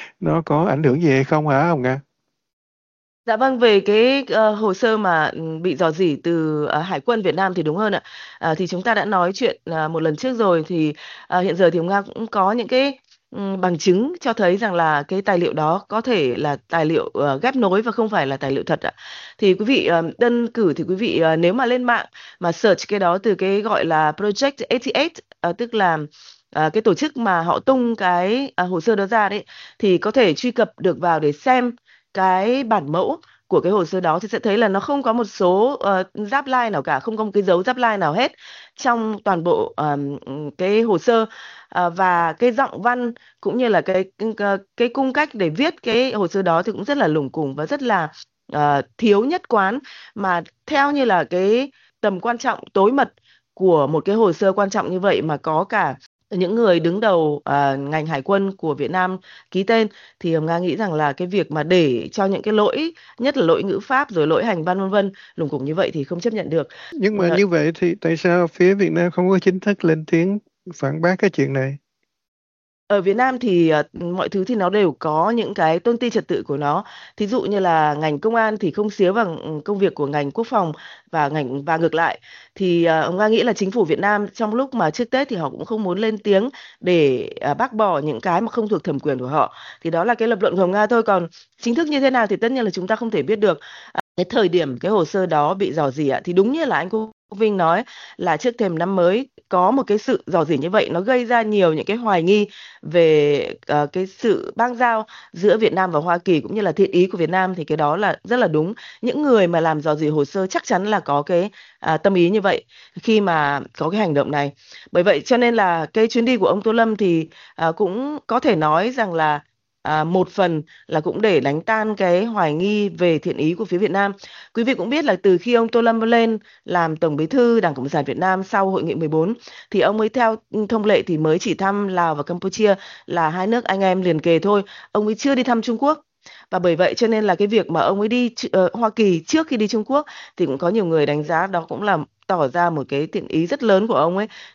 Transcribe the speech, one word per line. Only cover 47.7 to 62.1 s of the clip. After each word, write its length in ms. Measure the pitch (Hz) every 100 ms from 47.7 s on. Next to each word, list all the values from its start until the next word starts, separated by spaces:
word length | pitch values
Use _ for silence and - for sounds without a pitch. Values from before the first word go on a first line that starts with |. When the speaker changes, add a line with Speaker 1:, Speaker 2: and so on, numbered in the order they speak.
| 294
Speaker 2:
là, 260 | 247 196 151 - - _ -
ờ, 280 | 147 147 143 - -
thiếu 280 | 226 202 254
nhất 220 | 359 -
quán. 300 | 220 190 254 - - - 214
Mà 260 | 190 175 156 _ -
theo 260 | 294 285
như 140 | 294 247
là 180 | 180
cái 480 | 151 180 190 233 269 _ _ _
tầm 180 | 214 185
quan 180 | 220 240
trọng 220 | 254 208 -
tối 180 | 196 202
mật 220 | 277 262 _ _ _ _
của 340 | - 185 160 139
một 180 | 160 196
cái 100 | 214
hồ 180 | 214
sơ 200 | 156 196
quan 160 | 190 196
trọng 220 | 202 151
như 80 | 185
vậy 220 | 196 110
mà 160 | 156 143
có 260 | - 156
cả 320 | 190 214 156 123 _ _ -
những 260 | 185 180 226
người 240 | 220 170
đứng 200 | 165 190
đầu, 420 | 220 180 156 143 -
ờ, 320 | 143 139 135
ngành 280 | 139 156 156
hải 160 | 143
quân 340 | 135 196 196 196
của 160 | 160
Việt 180 | 139 131
Nam 260 | 185 185 185 - - -
ký 120 | 185
tên, 240 | 196 226 214 - - _
thì 140 | 175 160
Hồng 100 | 156
Nga 140 | 170
nghĩ 160 | 180 156
rằng 180 | 208
là 200 | 156 147
cái 140 | - 180
việc 240 | 196 156
mà 120 | 151
để 460 | 151 185 151 120 -